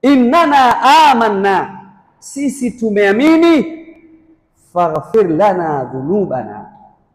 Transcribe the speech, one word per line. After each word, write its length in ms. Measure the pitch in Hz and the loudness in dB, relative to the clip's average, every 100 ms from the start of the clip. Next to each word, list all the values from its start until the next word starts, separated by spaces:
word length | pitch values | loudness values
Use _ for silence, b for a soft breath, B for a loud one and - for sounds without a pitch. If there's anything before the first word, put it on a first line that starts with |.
"innana 800 | 254 277 240 320 330 285 262 - | 2 2 4 2 2 2 2 2
amanna," 1000 | 240 311 302 247 226 202 196 185 110 - - _ _ _ | 2 4 4 2 0 -2 -2 -2 -4 -12 -20 _ _ _
sisi 520 | - 269 285 - 247 | -18 -8 -8 -4 -8
tumeamini, 1120 | - 220 202 202 208 294 320 339 320 - - - - _ _ _ _ _ _ _ | -4 -4 0 0 2 2 4 4 2 0 -8 -20 -20 _ _ _ _ _ _ _
"faghfir 560 | 175 175 156 - 220 190 | -2 -2 -2 -2 0 0
lana 540 | 156 202 180 165 147 127 | 2 0 0 -4 -6 -6
dhunubana," 800 | 131 139 202 180 127 107 104 101 - _ _ _ | -10 -4 -4 -2 -6 -10 -16 -20 -20 _ _ _